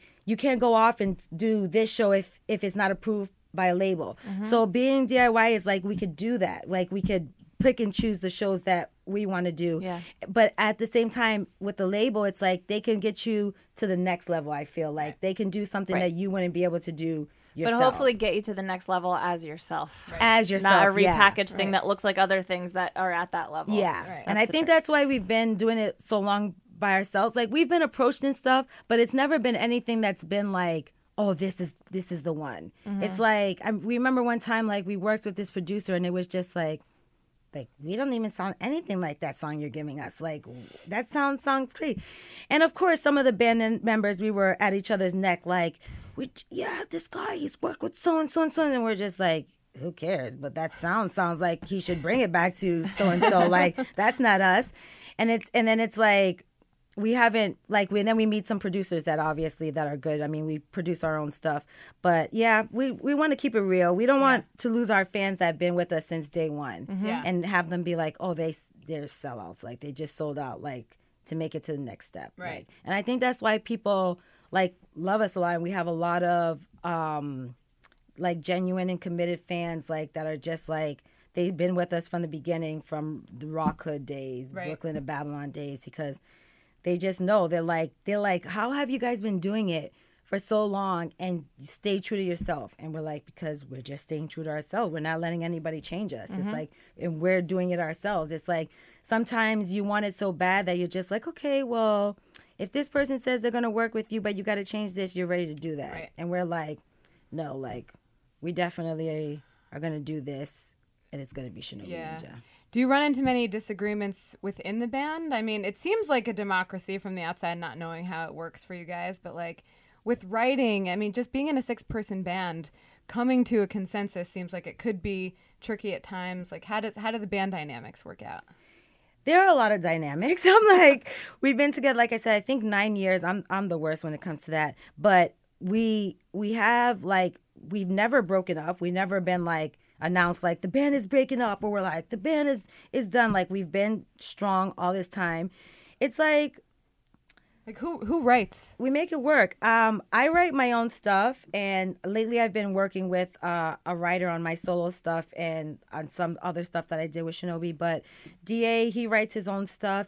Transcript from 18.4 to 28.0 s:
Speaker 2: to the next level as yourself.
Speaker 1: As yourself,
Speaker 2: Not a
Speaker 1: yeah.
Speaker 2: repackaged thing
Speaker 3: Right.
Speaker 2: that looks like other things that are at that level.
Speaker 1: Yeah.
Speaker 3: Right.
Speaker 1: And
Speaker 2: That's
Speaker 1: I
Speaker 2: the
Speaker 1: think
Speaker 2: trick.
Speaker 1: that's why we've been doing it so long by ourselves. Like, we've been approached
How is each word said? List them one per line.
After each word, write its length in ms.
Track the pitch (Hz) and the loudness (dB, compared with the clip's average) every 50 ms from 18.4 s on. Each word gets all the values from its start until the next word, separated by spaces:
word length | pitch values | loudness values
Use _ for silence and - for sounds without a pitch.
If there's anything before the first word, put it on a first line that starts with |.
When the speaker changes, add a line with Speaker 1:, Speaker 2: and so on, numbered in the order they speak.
| 208 | -2
Speaker 2:
to 100 | 220 202 | -4 -6
the 80 | 190 | -6
next 260 | 190 190 185 185 - | -4 -4 -6 -6 -2
level 280 | - 190 180 175 180 180 | -2 0 0 0 0 0
as 280 | 151 - 180 175 165 165 | 0 0 -2 -4 -4 -6
yourself. 680 | 151 151 165 - - 165 151 151 151 - - - - - - | -10 -10 -12 -10 -6 -6 -6 -6 -8 -12 -18 -16 -14 -2 2
Speaker 1:
As 320 | 226 226 226 226 220 175 | 6 6 6 6 6 4
yourself, 220 | 196 196 185 196 196 180 196 196 190 | 2 4 6 8 8 10 8 8 6
Speaker 2:
Not 20 | |
a 40 | 202 | 6
Speaker 1:
yeah. 160 | 202 180 165 160 202 196 | 6 6 8 8 8 8
Speaker 2:
repackaged 180 | 196 214 196 185 185 | 8 4 -2 -2 -2
thing 140 | 190 196 196 | -2 0 2
Speaker 3:
Right. 120 | 196 185 | 2 2
Speaker 2:
that 60 | - | 2
looks 160 | 196 202 - - | 2 0 2 2
like 160 | 202 190 190 | 0 4 4
other 240 | 196 185 190 190 180 | 4 4 4 0 2
things 300 | - 185 180 180 175 175 | -2 -4 -4 -4 -4 -2
that 180 | 185 180 - - | -2 -2 -2 -2
are 160 | - 185 185 | -2 -2 0
at 200 | 175 170 180 180 | 0 -2 -2 -2
that 200 | - 175 147 - | -4 -6 -6 -6
level. 220 | 147 160 151 - 214 | -6 -6 -2 0 2
Speaker 1:
Yeah. 340 | 202 190 170 143 85 90 | 2 2 2 0 -2 -6
Speaker 3:
Right. 160 | - - - - | -10 -12 -8 -4
Speaker 1:
And 100 | - 202 | 0 2
Speaker 2:
That's 60 | 214 226 | 2 2
Speaker 1:
I 20 | |
Speaker 2:
the 60 | 220 | 4
Speaker 1:
think 160 | - 311 330 | 2 0 4
Speaker 2:
trick. 80 | 330 330 | 6 6
Speaker 1:
that's 140 | 311 311 - | 4 6 4
why 160 | 302 294 285 | 4 4 4
we've 220 | 277 277 240 185 | 4 2 0 0
been 280 | 180 226 226 226 226 220 | 2 2 2 2 2 2
doing 240 | 185 220 226 226 220 | 2 2 2 2 2
it 160 | 214 196 - - - | 0 -2 -4 -6 -4
so 140 | - 226 208 | -2 0 0
long 340 | 190 202 202 208 208 202 - - _ _ - | 2 2 2 0 0 -4 -6 -10 _ _ -6
by 160 | - 208 202 190 | -2 2 2 4
ourselves. 420 | 190 196 - - 196 202 196 - | 2 2 2 2 2 2 2 2
Like, 140 | 247 233 202 | 0 0 2
we've 160 | 226 311 330 | 2 2 4
been 140 | 247 349 339 | 4 4 2
approached 420 | 320 254 - - | 2 2 2 2